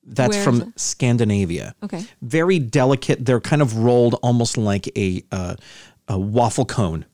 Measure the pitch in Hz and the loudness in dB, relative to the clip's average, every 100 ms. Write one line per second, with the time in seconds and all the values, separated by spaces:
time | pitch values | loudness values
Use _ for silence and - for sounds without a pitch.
0 | - 120 123 104 101 120 226 - - - | -10 -2 0 0 0 0 -2 -8 -8 -2
1 | 127 120 110 101 95 85 - - 208 170 | 0 2 2 2 0 -4 -8 -14 -12 -12
2 | 220 _ 127 151 170 185 123 143 127 139 | -14 _ -4 0 2 2 2 2 2 2
3 | - 143 127 123 - 151 139 110 117 123 | 0 -2 2 0 2 0 2 2 4 4
4 | 117 120 120 120 113 - 107 98 - - | 4 2 2 2 0 0 -2 -2 -4 -2
5 | 98 92 - 95 90 95 - - - _ | -2 -2 -6 -8 -6 -10 -14 -20 -20 _
6 | - 95 101 110 117 - 127 - 95 82 | -6 -4 0 2 2 0 -2 0 -2 -4
7 | - | -10